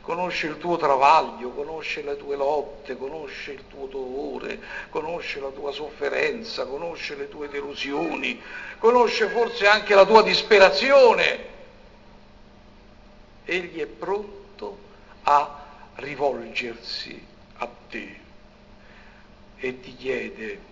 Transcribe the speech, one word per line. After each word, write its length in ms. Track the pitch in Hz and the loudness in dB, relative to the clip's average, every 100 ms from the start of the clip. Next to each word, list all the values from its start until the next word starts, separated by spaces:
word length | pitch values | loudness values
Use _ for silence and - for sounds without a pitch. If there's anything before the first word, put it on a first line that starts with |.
Conosce 460 | - 165 180 156 160 | -8 -6 -4 -4 -6
il 100 | 151 | -6
tuo 180 | 175 165 | -4 0
travaglio, 720 | 156 135 139 160 131 113 123 | 2 4 6 6 4 -6 -12
conosce 520 | 123 147 160 - - | -10 -10 -10 -8 -8
le 140 | 143 143 | -8 -8
tue 180 | 139 | -6
lotte, 600 | 143 139 151 139 - - 123 | -4 -2 -2 -4 -12 -14 -10
conosce 560 | 135 160 143 127 - | -10 -10 -12 -14 -14
il 160 | 135 - | -14 -16
tuo 180 | 143 135 | -14 -12
dolore, 720 | 135 131 131 147 123 117 117 - - - | -10 -10 -8 -8 -8 -10 -12 -12 -14 -10
conosce 500 | 160 156 170 - 143 | -8 -8 -10 -8 -10
la 120 | 135 | -10
tua 200 | 135 143 | -8 -10
sofferenza, 960 | 139 151 - 139 127 151 123 110 - | -8 -12 -6 -4 -2 -2 -4 -10 -8
conosce 500 | 123 139 170 156 - | -8 -8 -10 -10 -12
le 140 | 143 139 | -10 -12
tue 200 | 151 147 | -12 -10
delusioni, 920 | 143 143 143 139 143 165 147 127 123 - - - - | -10 -10 -8 -6 -4 -4 -4 -6 -8 -12 -16 -16 0
conosce 500 | 220 247 226 - 214 | 4 6 4 2 -2
forse 400 | 233 233 - 202 | 0 -2 2 4
anche 260 | 208 208 | 4 6
la 100 | 202 190 | 8 10
tua 160 | 220 | 8
disperazione. 1200 | 185 180 - 208 190 190 247 277 247 190 160 127 - - - - - - - - - - - - - - - - - - - - | 8 2 6 8 8 6 6 8 10 8 2 0 -8 -18 -20 -20 -20 -20 -20 -20 -20 -20 -20 -20 -20 -20 -20 -20 -20 -20 -20 -20
Egli 360 | - 175 175 160 | -8 -8 -8 -10
è 60 | 147 | -12
pronto 920 | - 170 208 208 - - - 104 - - - - - | -10 -6 -6 -8 -16 -20 -16 -14 -14 -20 -20 -20 -6
a 400 | - 143 147 - - - - - | 2 4 2 -10 -20 -20 -20 -16
rivolgersi 1300 | 135 139 143 123 117 107 123 113 - - - - - - - - | -12 -4 -2 -4 -6 -8 -8 -10 -12 -12 -12 -16 -20 -20 -20 -12
a 100 | 123 - - | -12 -12 -16
te 320 | - - - - - - - - - - - - - - - - - | -14 -14 -18 -20 -20 -20 -20 -20 -20 -20 -20 -20 -20 -20 -20 -20 -10
e 220 | 127 123 | -8 -8
ti 140 | - | -14
chiede 680 | 123 131 123 110 110 110 98 - | -14 -6 -6 -8 -12 -12 -12 -16